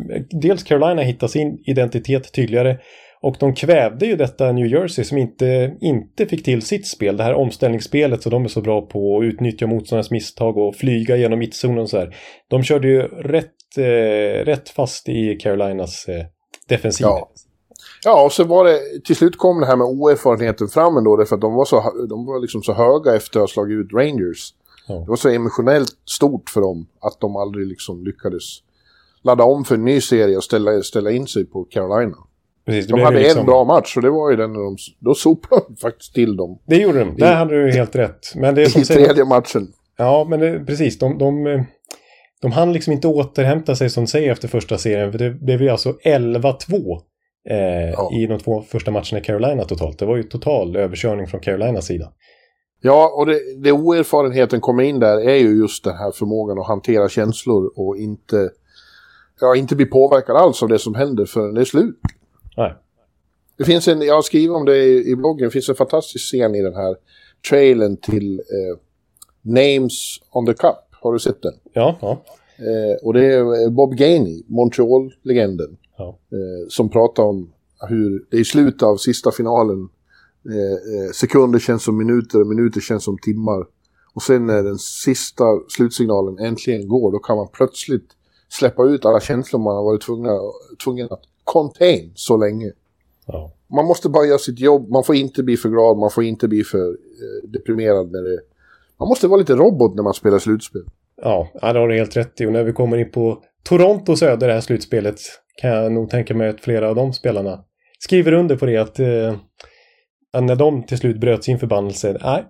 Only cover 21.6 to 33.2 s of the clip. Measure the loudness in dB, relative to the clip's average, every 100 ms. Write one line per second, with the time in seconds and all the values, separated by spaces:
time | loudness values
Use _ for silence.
21.6 | 2 2 0 -6 -8 -8 -8 -8 -8 -6
22.6 | -4 2 4 4 2 0 0 -2 0 -2
23.6 | -4 -4 -4 -2 -2 -2 -6 -8 -16 _
24.6 | _ _ -14 -12 -6 0 0 0 -2 -2
25.6 | 2 2 0 _ -12 -2 0 0 -4 -2
26.6 | -2 -4 -14 _ -8 -6 -6 -4 -8 -6
27.6 | -10 -10 -14 -12 -12 -8 -8 -8 -12 -20
28.6 | _ _ _ _ _ _ 0 4 4 2
29.6 | 0 0 2 0 2 2 4 0 0 0
30.6 | 2 0 -2 -4 -2 -4 -4 -6 -6 -8
31.6 | -8 -6 -2 -2 -2 -6 _ _ _ _
32.6 | -4 -4 0 4 4 6